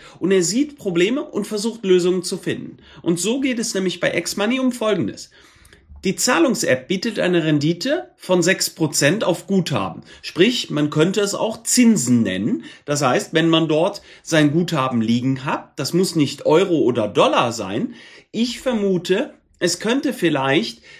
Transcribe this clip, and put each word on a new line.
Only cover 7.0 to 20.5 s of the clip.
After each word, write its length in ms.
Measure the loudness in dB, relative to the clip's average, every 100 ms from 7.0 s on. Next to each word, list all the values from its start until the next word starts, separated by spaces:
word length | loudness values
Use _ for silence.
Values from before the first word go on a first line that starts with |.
| -2 -2
eine 260 | 0 2
Rendite 680 | 2 2 2 0 -2 -4 -4 _
von 280 | -2 2
sechs 260 | 2 0 -2
Prozent 540 | -2 -2 2 2 2
auf 240 | 0 -2 0
Guthaben. 560 | 0 0 -2 -4 -8 -18 -18
Sprich, 480 | -4 2 2 2 -4
man 220 | -2 0
könnte 280 | 2 2 0
es 120 | -2
auch 300 | -2 -4 -6
Zinsen 580 | -2 4 4 4 4 2
nennen. 440 | 2 -2 -2 -4 -6 -12 -6
Das 160 | 0
heißt, 320 | 2 0 0
wenn 160 | 0 2
man 180 | 2 2
dort 360 | 2 0 -4 -14 -20
sein 300 | 0 2 4
Guthaben 500 | 2 0 0 0 0
liegen 440 | 2 2 0 -2 -4
hat, 340 | -6 -8 -10
das 140 | -2
muss 220 | 0 2 2
nicht 300 | 0 0 2
Euro 320 | 4 4 2
oder 300 | 2 0 0
Dollar 440 | 2 2 2 0
sein. 440 | -2 -6 -4 -6 -8 -20 -20 _
Ich 280 | -4 -4 -4
vermute, 760 | -4 0 0 0 0 0 -2 -10 _ -4
es 220 | -2 -2
könnte 340 | -2 -2 -2
vielleicht 720 | -2 0 0 0